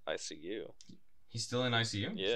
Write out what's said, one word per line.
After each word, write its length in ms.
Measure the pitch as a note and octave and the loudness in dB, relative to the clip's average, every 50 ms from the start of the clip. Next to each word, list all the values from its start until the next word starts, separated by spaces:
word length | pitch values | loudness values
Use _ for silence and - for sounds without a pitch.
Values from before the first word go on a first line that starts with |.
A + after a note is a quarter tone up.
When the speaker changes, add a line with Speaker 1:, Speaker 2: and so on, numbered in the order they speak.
| - - | -4 -2
Speaker 1:
I 80 | D#2 - | -2 -2
C 180 | - - - | -2 -4 -6
U. 380 | - D2+ F2 G#2 A2 - - - - - - - - - - - - - - | -6 -6 -4 -4 -4 -4 -6 -10 -12 -14 -14 -14 -14 -14 -16 -16 -16 -12 -8
Speaker 2:
He's 140 | - A#2 A2+ | -4 -4 -2
still 180 | - - B2 B2+ | 0 2 2 4
in 100 | B2 A#2+ | 4 6
I 80 | A2+ A2+ | 6 4
C 160 | A2+ - G2+ | 4 4 2
U? 100 | G2+ D3+ A3+ | 0 0 0
Speaker 1:
Yeah, 120 | G3 - G#2 A#2+ | 2 2 4 6